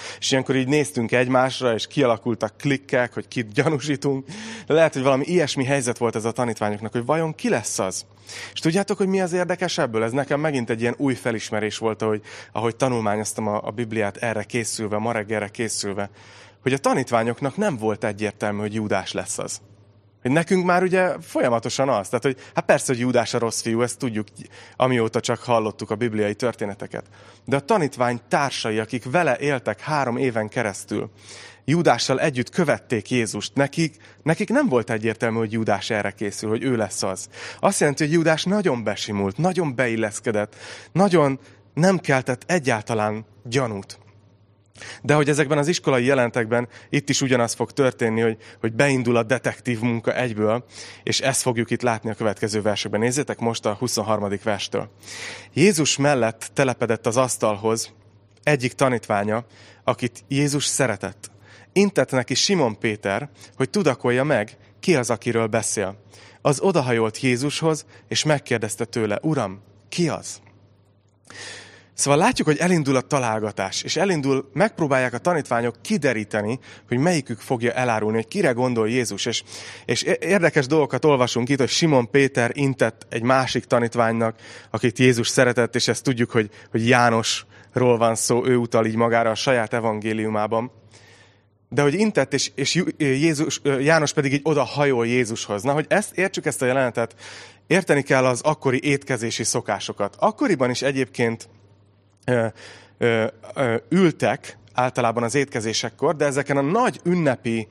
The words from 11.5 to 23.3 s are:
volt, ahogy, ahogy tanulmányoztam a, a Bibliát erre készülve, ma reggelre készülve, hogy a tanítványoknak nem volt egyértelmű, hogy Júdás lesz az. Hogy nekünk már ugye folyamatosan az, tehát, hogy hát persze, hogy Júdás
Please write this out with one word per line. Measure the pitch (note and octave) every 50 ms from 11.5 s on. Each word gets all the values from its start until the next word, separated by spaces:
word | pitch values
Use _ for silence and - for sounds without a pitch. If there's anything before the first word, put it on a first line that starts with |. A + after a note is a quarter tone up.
| A2+ G#2 G#2+ G#2+ - -
volt, | A2+ A2+ G#2+ - A2+
ahogy, | A2 G#2+ G#2+ - - - - - - -
ahogy | G#2+ A2+ A#2 A2
tanulmányoztam | - C#3 C3 B2 A#2 A2 G#2 G#2 G#2+ G#2 - - - A2 G#2
a, | G#2 G#2+ -
a | -
Bibliát | G#2 A2+ A#2+ A2 A2 A2 G#2 G2+ G2
erre | - A#2+ A#2 A2 G#2+ G2+
készülve, | - - A#2+ A2 - - - A2 G2 G#2 G#2
ma | A2 A#2+ A2+
reggelre | A2 G2+ G#2 A2 G#2 G#2 G2
készülve, | - - A#2 G#2 - - - G2+ F#2+ G2+ G2+ G2+ - - - - - - - - - _ _
hogy | B2+ C3
a | C3+
tanítványoknak | - B3+ C4 C#3 B2 - A#2+ A2+ A2+ A#2+ A#2 - C#3 C3+ -
nem | F#3+ G#3+ G#3 C#3+
volt | G#2 A2 A2 G#2 - -
egyértelmű, | A2 G2+ G2 G#2+ G2+ - - A2+ G#2 G#2 G2+
hogy | G#2+ G#2 G#2
Júdás | A2 G#2+ G2 G#2+ F#2+ F#2 - -
lesz | F#2+ F#2 - - -
az. | G2 - - - - - - - _ _ _ _ _ _ _ _ -
Hogy | B2
nekünk | C#3 E3 E3 - G3 F#3 F3+
már | F3+ F3 F3+ F#3
ugye | F3+ F#3 F#3 F#3 F3 - E3
folyamatosan | D#3+ - - D#4+ - B2+ A#2 A2+ - B2 - - C3+ C#3
az, | B2 G#2 F#2+ -
tehát, | - A#2 -
hogy | C#3 B2+ - - - -
hát | E3+ -
persze, | - E3+ C#3 - - C3
hogy | A#2
Júdás | B2 B2+ A#2+ A#2+ A2 -